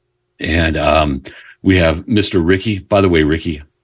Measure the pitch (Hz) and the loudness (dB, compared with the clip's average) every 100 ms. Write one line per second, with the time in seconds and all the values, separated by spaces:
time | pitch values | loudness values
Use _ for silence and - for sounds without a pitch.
0 | _ _ _ _ - 82 82 76 73 76 | _ _ _ _ -4 -2 -2 -2 0 2
1 | 76 67 - - - - 98 92 82 80 | 0 -4 -10 -20 -20 -6 0 2 2 0
2 | - 104 101 98 82 92 113 101 - 104 | -2 -2 0 0 0 0 0 -6 -2 0
3 | 95 85 76 80 87 73 73 _ | 2 2 2 -2 -4 -10 -14 _